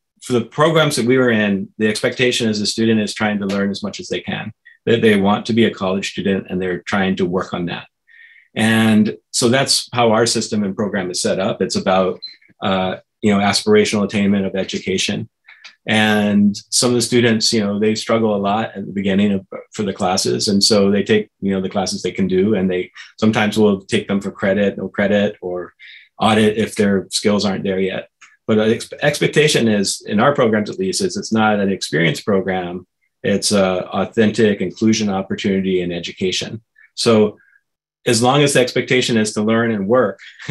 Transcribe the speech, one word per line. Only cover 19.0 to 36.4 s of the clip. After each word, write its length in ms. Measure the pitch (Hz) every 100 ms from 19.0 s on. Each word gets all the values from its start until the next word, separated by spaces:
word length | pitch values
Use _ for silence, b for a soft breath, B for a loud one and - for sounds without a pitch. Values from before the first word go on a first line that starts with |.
| 98 95 104
of, 140 | 98 - - -
for 100 | -
the 120 | 202
classes. 540 | 190 185 185 - - -
And 140 | 98
so 280 | - 104 98
they 120 | 101
take, 280 | 101 107 - _
you 120 | 98
know, 100 | 95
the 80 | 92
classes 320 | 104 90 98
they 80 | 92
can 160 | - 95
do, 260 | 92 104
and 160 | 101 95
they 220 | 90 90 - B B
sometimes 380 | 110 113 104 110
will 240 | 104 95
take 260 | - 107 -
them 140 | 101
for 100 | 98
credit, 460 | - 101 101 101 -
no 120 | 95
credit, 480 | - 101 101 101 -
or 320 | 90 90 85 _ B B B -
audit 400 | 104 107 107 110
if 160 | 101
their 340 | - 101 98 90
skills 360 | - 107 101 98
aren't 180 | 92
there 160 | 98 95
yet. 280 | 95 - - _ B B -
But 100 | 107
the 180 | 110
ex-, 180 | 113 - -
expectation 680 | 143 - 135 151 151 139 113
is, 340 | 104 95 - -
in 140 | 104
our 140 | 117
programs 340 | 143 117 107 104
at 100 | 127
least, 220 | 95 -
is 160 | 95 104
it's 160 | -
not 280 | 110 107 104
an 120 | 98
experience 480 | 95 - - 151 -
program. 640 | - 98 92 92 87 90 - _ _ _
It's 280 | - 98 -
a 360 | 104 92 90 -
authentic 720 | 95 101 113 107 110 107 101
inclusion 480 | 90 - 110 110 104
opportunity 720 | 95 95 95 104 95 95 92
in 120 | 87
education. 720 | 87 90 - 92 -